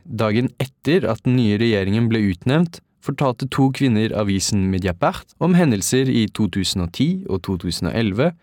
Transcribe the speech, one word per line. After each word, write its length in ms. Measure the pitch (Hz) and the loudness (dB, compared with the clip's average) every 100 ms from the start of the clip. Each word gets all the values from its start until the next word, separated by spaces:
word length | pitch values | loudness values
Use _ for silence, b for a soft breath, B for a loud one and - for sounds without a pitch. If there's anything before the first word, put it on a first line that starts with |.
| - | -8
dagen 460 | 107 107 107 131 - | -4 0 0 -2 -4
etter 480 | 131 _ - 175 104 | -8 _ 0 0 0
at 140 | 113 | -2
den 100 | 131 | 0
nye 240 | 127 110 104 | 2 2 2
regjeringen 480 | 117 104 95 107 117 | 2 2 0 0 0
ble 120 | 113 101 | 2 0
utnevnt, 480 | 90 123 151 170 - _ _ | 0 0 0 0 -4 _ _
fortalte 480 | - 139 139 120 131 | -8 -2 -2 -2 -4
to 220 | - 135 | 0 0
kvinner 400 | 131 135 107 110 | 2 2 2 0
avisen 560 | 104 104 98 - 104 95 | 0 0 0 0 0 0
Mediapart 640 | 95 92 87 151 185 - - | 0 -2 0 -2 -2 -14 -4
om 140 | 165 180 | 2 4
hendelser 480 | 160 104 - 131 131 | 4 2 0 0 2
i 220 | 120 107 | 2 0
to 160 | - 104 | -2 -2
tusen 360 | 98 92 98 85 | -2 -2 -2 -4
og 60 | |
ti 320 | - 143 185 - | -2 -2 -2 -4
og 140 | 95 | -6
to 140 | - 92 | -4 -4
tusen 300 | 90 - 85 | -4 -4 -4
og 100 | - | -2
elleve, 340 | 110 98 165 170 | -2 0 -2 -2